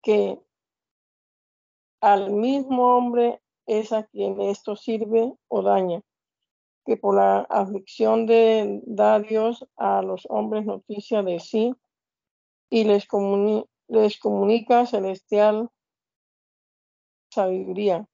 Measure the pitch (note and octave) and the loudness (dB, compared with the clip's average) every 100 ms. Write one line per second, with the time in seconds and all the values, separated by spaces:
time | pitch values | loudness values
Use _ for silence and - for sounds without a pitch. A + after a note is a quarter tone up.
0 | - G#3 G3 - _ _ _ _ _ _ | 0 0 0 -6 _ _ _ _ _ _
1 | _ _ _ _ _ _ _ _ _ _ | _ _ _ _ _ _ _ _ _ _
2 | A3 G3+ F#3+ G#3 A#3 C#4 C4 B3+ B3 B3 | 4 4 2 -2 0 -2 -2 2 4 4
3 | A#3+ A#3+ A#3+ A#3 _ _ - G#3+ G#3+ A3 | 2 0 0 -2 _ _ -4 -4 -2 -6
4 | G#3+ G#3 G3 G3 G3 G3+ - G#3 - A3 | -6 -6 -6 -4 -4 -4 -8 -10 -6 -6
5 | G#3 A3+ A#3 - _ A3+ G3 G3 F#3 F3 | 0 0 -2 -6 _ -2 2 2 0 -6
6 | _ _ _ _ _ _ _ _ - A3 | _ _ _ _ _ _ _ _ -6 -2
7 | G3+ G3 G3 G3 - - G3 G3+ - - | 0 2 4 2 0 -2 -2 -8 -12 -2
8 | A3 A3+ A3+ A3+ A3+ A3 G#3 G3+ - G3+ | 0 2 4 4 6 4 0 -6 -10 0
9 | G#3 G#3+ G#3+ A3 A3 A#3 B3+ - G3+ G3 | 2 2 0 -2 -2 -4 -14 -6 -2 -2
10 | F#3+ F#3 - G#3+ G#3+ G#3+ G#3 G3+ _ G#3 | -2 -8 -6 -6 -4 -6 -6 -10 _ -14
11 | - A3 F#3+ E3+ - A3 A#3 B3+ _ _ | -4 -4 -2 -6 -4 -2 -2 -4 _ _
12 | _ _ _ _ _ _ _ A#3 G#3+ G3+ | _ _ _ _ _ _ _ 0 2 2
13 | G3+ G3+ G3 G3+ G3+ G#3+ - _ _ A3+ | 0 -4 0 0 0 -2 -6 _ _ 2
14 | G#3+ - G#3+ G#3 G3 A#3 A3 A#3+ A#3+ A#3 | 2 0 -4 0 2 0 2 2 2 -2
15 | F#3+ F#3+ _ G#3 G#3 G#3+ A#3 _ _ _ | -4 -8 _ 2 2 2 -4 _ _ _
16 | _ _ _ _ _ _ _ _ _ _ | _ _ _ _ _ _ _ _ _ _
17 | _ _ _ - F#3+ F#3 F#3+ F#3 G#3 F3 | _ _ _ -2 -2 -2 -6 -2 0 -2
18 | G#3 | -6